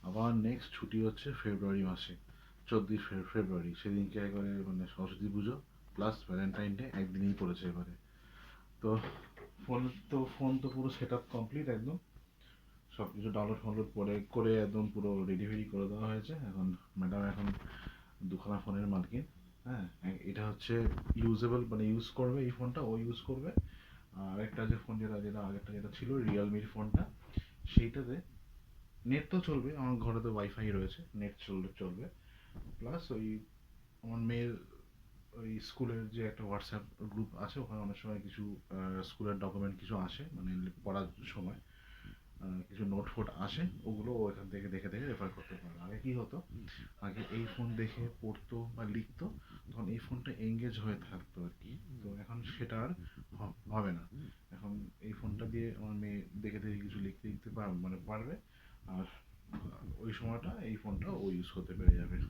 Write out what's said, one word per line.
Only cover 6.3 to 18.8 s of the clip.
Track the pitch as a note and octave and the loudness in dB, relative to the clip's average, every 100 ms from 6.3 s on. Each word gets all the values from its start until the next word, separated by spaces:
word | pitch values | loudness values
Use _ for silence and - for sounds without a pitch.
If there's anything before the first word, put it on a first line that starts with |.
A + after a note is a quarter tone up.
| F#2 F#2+ F#2+ G#2 G2 | 0 2 2 0 -2
ডে | C3 | -2
একদিনেই | G2 F#2+ F#3 G2 G2 | -2 0 4 4 4
পড়েছে | F#2 - F#2 | 2 0 -2
এবারে। | E2+ F2 - - - - - - - - - | -2 -4 -8 -16 -20 -20 -18 -18 -20 -20 -2
তো | A2+ A2 - - - - - - - | 4 4 2 -8 -14 -16 -18 -14 -2
ফোন, | B2 B2+ - - | 0 0 -4 0
তো | C#3 C3 - | 2 2 2
ফোন | C3+ C3 | 4 4
তো | C3 | 2
পুরো | B2+ C3 | 2 0
সেট | - A#2+ | 0 0
আপ | A#2+ - | 0 0
কমপ্লিট | A#2+ A2 C#3+ C3+ | -2 0 0 0
একদম, | A2 B2 F3 - - - - - - - - - - | 0 0 -4 -6 -20 -20 -20 -20 -20 -20 -20 -16 -6
সব | G#2 | -4
কিছু | G#2 G#2+ | -2 0
ডাউনলোড | G#2 G#2 A2 | 2 2 0
ফাউনলোড | A2 G#2+ G#2+ A2 | 0 0 0 2
করে, | G2+ G#2 G2+ | 2 2 2
করে | A#2+ A2+ A2 | 4 6 8
একদম | G#2 G#2+ G#2+ | 6 4 2
পুরো | G#2 G2+ G2 F#2+ | 2 2 4 4
রেডি | F#2 G#2 | 2 2
ফেডি | G#2+ | 0
করে | G#2 G2 G2 | 0 0 0
দেওয়া | G#2 A2 | 0 0
হয়েছে। | A2 G#2 | 0 -2
এখন | D#3+ A#2 F#2+ F#2 F2+ - F#2+ | -4 -2 2 2 0 -4 0
ম্যাডাম | F#2 G2+ | 2 4
এখন | G2+ G2 G2+ - - - - - - - | 2 2 0 0 -4 -8 -10 -12 -20 -8
দুখানা | F#2+ F2+ G#2 G2+ | -4 -2 0 -2
ফোনের | G#2+ G2 | 0 0